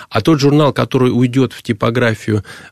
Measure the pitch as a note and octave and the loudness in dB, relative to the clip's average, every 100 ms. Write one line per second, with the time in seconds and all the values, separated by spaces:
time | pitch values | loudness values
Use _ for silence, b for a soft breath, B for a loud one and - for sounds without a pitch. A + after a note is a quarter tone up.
0 | B A2+ C3+ D#3 C#3 D3 D3 A#2+ A#2+ C3+ | B -2 0 2 4 4 2 0 -2 0
1 | B2+ A#2 B2 B2+ B2 - - A2 A#2 A#2+ | 0 2 0 0 -2 -4 -8 -4 -2 0
2 | A#2+ G#2+ - G#2+ B B B | -2 -2 -4 -4 B B B